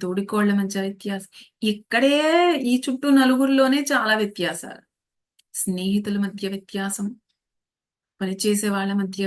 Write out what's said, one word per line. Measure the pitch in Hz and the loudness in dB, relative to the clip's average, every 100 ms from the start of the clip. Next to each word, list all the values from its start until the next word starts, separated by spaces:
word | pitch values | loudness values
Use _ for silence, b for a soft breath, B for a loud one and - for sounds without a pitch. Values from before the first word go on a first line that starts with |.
తోడికోళ్ల | 180 185 202 214 208 202 | -4 -4 -2 0 2 2
మధ్య | 196 196 196 | 0 -4 -6
వ్యత్యాసం, | 196 208 196 196 B B - 214 | -6 -8 -8 -10 B B -4 -4
ఇక్కడే | 214 - 233 269 294 311 339 349 294 240 | -4 -2 2 2 2 2 4 2 2 0
ఈ | 254 269 | 0 0
చుట్టూ | 262 285 269 | -2 4 6
నలుగురిలోనే | 254 262 269 269 262 277 277 | 6 4 4 4 4 2 0
చాలా | 262 220 220 | 0 2 0
వ్యత్యాసాలు, | 208 - 170 165 - - _ _ _ _ _ _ _ - | 0 -2 -4 -4 -10 -16 _ _ _ _ _ _ _ -8
స్నేహితుల | - 180 190 202 208 202 196 | -4 -2 0 -2 -2 -4 -4
మధ్య | 196 190 196 | -6 -8 -8
వ్యత్యాసం, | - 196 202 202 202 - _ _ _ _ _ _ _ _ _ - | -10 -8 -6 -6 -8 -10 _ _ _ _ _ _ _ _ _ -8
పనిచేసే | 190 190 214 208 208 196 | -6 -2 0 0 0 -2
వాళ్ళ | 196 202 | -2 -2
మధ్య | 190 190 | -2 -4